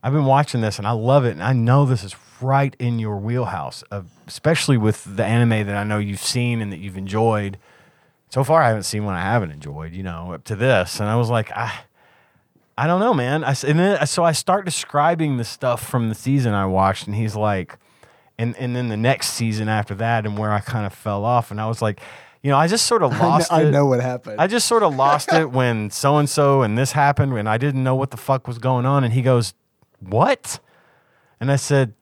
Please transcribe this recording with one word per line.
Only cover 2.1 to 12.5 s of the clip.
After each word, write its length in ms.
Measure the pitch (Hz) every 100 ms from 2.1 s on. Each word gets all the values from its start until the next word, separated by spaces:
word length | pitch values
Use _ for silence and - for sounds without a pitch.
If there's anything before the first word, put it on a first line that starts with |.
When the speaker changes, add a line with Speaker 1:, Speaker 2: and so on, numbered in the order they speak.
| - _ -
Speaker 1:
right 340 | 127 135 139 -
in 220 | 120 117
your 180 | 110 101
wheelhouse, 640 | 104 123 107 87 69 -
of, 220 | - 101 90 _ -
especially 500 | - 151 165 - 127
with 380 | 107 104 - 101
the 80 | 104
anime 400 | 117 117 110 101
that 100 | 101
I 80 |
know 140 | 104 104
you've 220 | 104 98
seen 400 | - 127 120 117
and 120 | 104
that 40 | 87
you've 180 | 98 92
enjoyed." 600 | 95 107 113 107 101 95 _ _ _ _ _ _ _
So 140 | 131
far, 200 | 139 160
I 40 | 127
haven't 140 | 110
seen 220 | 92 107 104
one 80 | 90
I 60 |
haven't 300 | 98 117 90
enjoyed, 420 | 73 73 73 80
you 100 | 92
know, 300 | 95 85 90
up 100 | 85 -
to 100 | 101
this. 420 | 127 110 90 -
And 80 | 104
I 80 | 117
was 140 | 113
like, 220 | 117 107
"I, 200 | 101 117 - - _ _ _ _ _ _